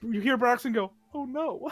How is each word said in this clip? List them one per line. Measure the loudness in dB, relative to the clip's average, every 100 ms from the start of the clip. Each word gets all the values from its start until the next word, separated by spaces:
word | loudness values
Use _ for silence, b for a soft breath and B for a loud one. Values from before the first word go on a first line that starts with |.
you | -2 0
hear | 2 4
Braxton | 4 2 2
go, | 0 -2 _ _
Oh, | -10
no. | -6 -4 -4 -4 -8